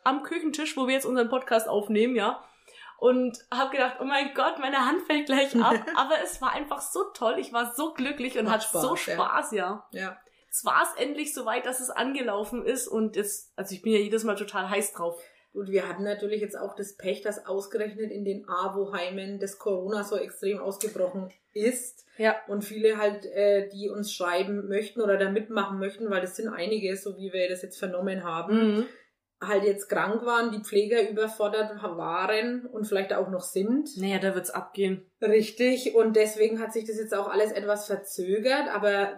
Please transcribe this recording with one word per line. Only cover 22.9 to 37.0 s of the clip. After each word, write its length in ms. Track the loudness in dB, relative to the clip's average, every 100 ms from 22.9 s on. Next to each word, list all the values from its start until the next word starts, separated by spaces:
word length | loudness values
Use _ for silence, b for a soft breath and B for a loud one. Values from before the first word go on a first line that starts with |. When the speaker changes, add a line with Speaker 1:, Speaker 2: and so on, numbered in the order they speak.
| 6
Speaker 2:
halt, 280 | 2 2
äh, 440 | -2 4 8 8 4
die 200 | -4 -4
uns 240 | -4 -4
schreiben 540 | -2 2 2 2 -2 0
möchten 340 | -2 -2 0
oder 160 | 4 4
da 120 | 4
mitmachen 480 | 0 0 -2 -2 -2
möchten, 300 | -4 -4 -2
weil 120 | 0
das 140 | -2
sind 120 | -4 -6
einige, 480 | -4 -2 0 -2 -4
so 200 | -6 -8
wie 160 | -6
wir 160 | -2 0
das 120 | -2
jetzt 160 | -8 -8
vernommen 460 | -6 -2 -2 -2
haben, 540 | -4 -4 2 4 6 4
Speaker 1:
Mhm. 80 | 0 B _ _ _ -8
Speaker 2:
halt 200 | 0 2
jetzt 260 | 4 0 0
krank 360 | 0 0 0
waren, 260 | 0 2 0
die 120 | -2
Pfleger 440 | 0 2 4 4 2
überfordert 640 | 0 -2 0 0 0 -2 -4
waren 840 | -8 -6 -4 0 2 2 0 -4
und 200 | -6 -6
vielleicht 280 | -2 0 0
auch 160 | 0 0
noch 120 | -4
sind. 520 | -2 0 2 2 0 -2
Speaker 1:
Naja, 200 | -2 0
da 160 | 0
wird's 160 | 0 -4
abgehen. 540 | -6 -6 0 0 0 -8 -2
Speaker 2:
Richtig, 720 | 4 4 4 2 4 4 4
und 200 | 4 6
deswegen 440 | 6 4 4 2 2
hat 140 | -4
sich 120 | -4
das 120 | -4
jetzt 160 | -6